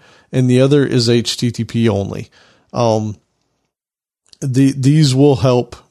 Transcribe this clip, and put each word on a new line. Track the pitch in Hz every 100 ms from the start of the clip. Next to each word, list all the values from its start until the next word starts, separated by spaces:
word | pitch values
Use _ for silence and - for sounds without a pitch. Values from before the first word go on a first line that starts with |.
| _ _ -
and | 135 127
the | 123
other | 135 147 131
is | 123 113
H | 120 110 -
T | 120
T | 117
P | 113 117 113
only. | 101 98 - - _ _ _ _
Um, | 120 117 110 107 - _ _ _ _ _ _ _ _ _ _ _ -
the, | 143 123 135 139
these | 135 156 147
will | 131 143 117
help | 131 123 120 - _